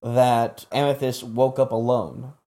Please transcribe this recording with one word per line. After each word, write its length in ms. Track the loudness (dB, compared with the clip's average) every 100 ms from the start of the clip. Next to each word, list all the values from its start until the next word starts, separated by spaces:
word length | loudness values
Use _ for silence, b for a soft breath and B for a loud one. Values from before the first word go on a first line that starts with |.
that 640 | -2 2 4 4 0 -6 -6
Amethyst 540 | 0 0 0 -2 -4
woke 340 | -6 0 0 2
up 140 | 0
alone. 640 | 0 0 0 -2 -10 -16 -18 _